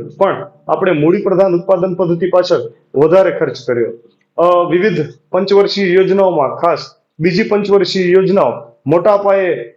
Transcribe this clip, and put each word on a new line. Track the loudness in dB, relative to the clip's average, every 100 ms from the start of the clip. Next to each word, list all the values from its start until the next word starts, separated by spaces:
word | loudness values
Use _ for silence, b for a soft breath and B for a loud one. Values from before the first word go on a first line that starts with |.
| -8 -2
પણ | -2 -2 -8 -14 -6
આપણે | -2 0
મૂડીપ્રધાન | 2 2 0 0 0 2
ઉત્પાદન | 0 0 0 0
પદ્ધતિ | -2 -2 -2 0
પાછળ | 0 0 -2 -4 b _
વધારે | 0 4 4 4
ખર્ચ | 0 -2 -2 -4
કર્યો. | -4 -4 -6 _ _ _ -2
અ, | 2 2 0
વિવિધ | 0 0 -2 -6 -10 _
પંચવર્ષીય | -4 0 2 2 0 0
યોજનાઓમાં, | 2 2 2 0 0 -2 -2
ખાસ | -2 -2 -6 _ _ -4
બીજી | -2 0
પંચવર્ષીય | 0 -2 0 0 0 -2 0
યોજનાઓ | 2 2 2 0 -2 -10 _ -2
મોટા | 0 2 2
પાયે | 2 0 0 -4 -8